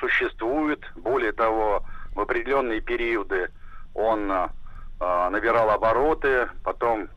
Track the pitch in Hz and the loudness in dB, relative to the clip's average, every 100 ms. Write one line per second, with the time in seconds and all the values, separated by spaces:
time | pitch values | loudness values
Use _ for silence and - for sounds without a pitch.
0 | 123 - 120 - 117 147 151 147 - - | 0 0 0 -2 -2 0 0 -2 -6 -8
1 | 120 131 113 104 113 110 107 98 - - | -2 0 0 2 2 2 2 0 -2 -6
2 | - - 104 117 117 139 127 110 107 120 | -6 -4 -2 -2 0 0 2 -2 -2 -2
3 | 117 113 98 95 85 - - - - - | 0 0 0 -2 -2 -6 -14 -12 -8 -2
4 | 110 110 101 95 85 - - - - - | 0 2 0 0 -2 -4 -10 -10 -10 -4
5 | 90 87 90 107 113 113 110 104 110 113 | 0 2 2 2 2 4 4 4 4 4
6 | 147 156 143 131 110 - - - 120 110 | 2 2 2 2 0 -4 -6 -2 0 0
7 | 87 | -2